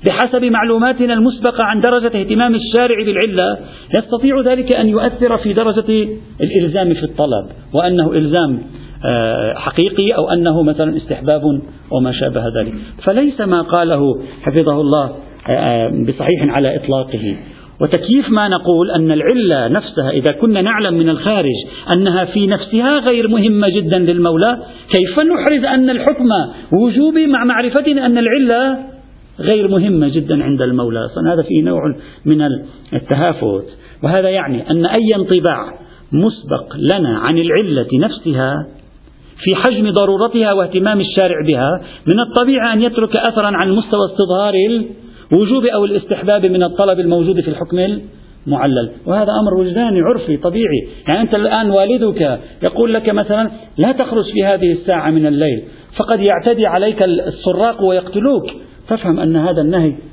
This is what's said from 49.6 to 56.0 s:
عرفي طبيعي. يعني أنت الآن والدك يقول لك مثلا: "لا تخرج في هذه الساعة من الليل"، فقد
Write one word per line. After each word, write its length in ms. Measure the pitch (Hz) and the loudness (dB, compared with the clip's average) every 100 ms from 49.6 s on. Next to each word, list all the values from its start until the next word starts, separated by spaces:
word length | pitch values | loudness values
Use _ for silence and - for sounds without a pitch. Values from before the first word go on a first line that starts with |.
| 185 180 233 190 | 0 0 0 2
عرفي 360 | 175 233 165 147 | 0 -2 -4 -4
طبيعي. 500 | 175 185 220 139 - - - | -2 -2 -2 -2 -4 -12 -4
يعني 140 | 170 | -2
أنت 140 | 226 214 | 0 0
الآن 360 | 214 220 214 | 0 0 2
والدك 680 | 196 202 247 214 - 151 127 - - | 2 2 2 0 0 -2 -2 -8 -4
يقول 300 | 180 - 233 | -4 0 0
لك 160 | 220 220 | 0 0
مثلا: 420 | 208 196 208 220 - - - | -2 0 0 -2 -6 -14 0
"لا 140 | 190 | 0
تخرج 320 | 262 247 226 196 | 2 0 0 -2
في 100 | 208 | 0
هذه 280 | 196 190 175 | 0 2 0
الساعة 400 | 165 - 175 151 | 0 0 0 2
من 140 | 160 151 | 2 2
الليل"، 380 | 143 151 113 - - - | 2 0 -2 -8 -20 -20
فقد 220 | - | -6